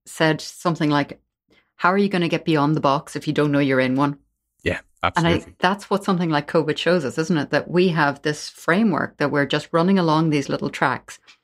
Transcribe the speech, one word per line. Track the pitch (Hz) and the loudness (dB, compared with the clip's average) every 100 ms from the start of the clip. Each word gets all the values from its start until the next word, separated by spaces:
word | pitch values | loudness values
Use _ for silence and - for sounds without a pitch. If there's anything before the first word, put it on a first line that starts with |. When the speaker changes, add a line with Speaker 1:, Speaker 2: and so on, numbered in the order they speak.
| - | -18
Speaker 1:
said | - 160 151 | 0 0 0
something | - - 180 156 151 | -6 -6 -4 0 0
like, | 143 139 - _ _ _ _ _ - | 0 -2 -8 _ _ _ _ _ -2
"How | 175 | 0
are | 196 | 2
you | 202 | 2
gonna | 190 165 | 0 0
get | 160 - | -2 0
beyond | 151 143 151 | 2 2 2
the | |
box | 139 139 - 147 | 2 0 -4 -8
if | 156 | -4
you | |
don't | 147 147 | 0 0
know | 143 | 2
you're | 143 131 | 2 2
in | 127 131 | 2 0
one?" | 143 143 _ _ _ _ | -2 -4 _ _ _ _
Speaker 2:
Yeah, | - 85 - _ | -6 -6 -8 _
Speaker 1:
And | 87 - 165 | -2 0 2
I, | |
Speaker 2:
absolutely. | 170 - - | 0 -2 -2
Speaker 1:
that's | 180 202 - | -2 -2 -2
what | 196 | -2
something | 202 180 175 | 0 0 0
like | 147 151 | -2 0
covid | 170 151 147 | 0 0 -2
shows | 165 180 135 | 0 0 0
us, | 151 | -4
isn't | 160 165 | -2 -2
it? | 135 | 0
That | 147 - | -2 0
we | 165 185 | 2 2
have | 165 143 135 | 2 0 0
this | 151 151 - | -4 -6 -8
framework | - - 180 226 143 127 - | -6 0 2 2 0 -2 -2
that | 143 | -2
we're | 143 143 | 0 0
just | 147 - | -2 -2
running | 165 175 196 | 0 2 2
along | 165 156 160 | 2 2 2
these | 147 139 | 0 -2
little | 147 143 | -4 -6
tracks. | - 143 120 - - _ _ | -2 -2 -2 -8 -20 _ _